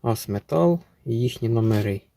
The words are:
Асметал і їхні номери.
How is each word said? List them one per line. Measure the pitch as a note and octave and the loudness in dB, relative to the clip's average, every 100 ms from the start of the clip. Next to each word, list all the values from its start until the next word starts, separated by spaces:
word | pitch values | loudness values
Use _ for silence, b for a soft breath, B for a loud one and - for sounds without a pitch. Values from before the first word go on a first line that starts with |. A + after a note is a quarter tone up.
Асметал | A#2+ A2 - G2+ - D#3 E3+ E3+ - _ - | -2 -4 -4 -8 -2 2 2 2 -6 _ -6
і | A#2 | -2
їхні | B2 - A2+ | -2 -2 -2
номери. | A2+ A2 G#2+ G2+ G2 _ | 2 2 2 0 -4 _